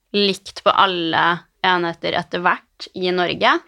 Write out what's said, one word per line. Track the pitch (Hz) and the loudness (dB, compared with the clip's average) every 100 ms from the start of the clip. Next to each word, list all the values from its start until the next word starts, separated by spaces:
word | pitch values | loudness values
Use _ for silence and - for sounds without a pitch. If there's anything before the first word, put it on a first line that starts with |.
| _ | _
likt | 208 202 190 - - | -2 0 -2 -8 -2
på | - | 0
alle | - 190 175 165 151 160 175 - _ 190 | 2 2 2 -2 0 0 -2 -8 _ 0
enheter | 180 170 165 170 | 0 -2 -4 -4
etter | 170 170 180 175 | -4 -4 -2 0
hvert | - - _ - | -2 -6 _ -16
i | - 180 | -6 -2
Norge, | 180 175 160 226 330 | 0 0 2 2 2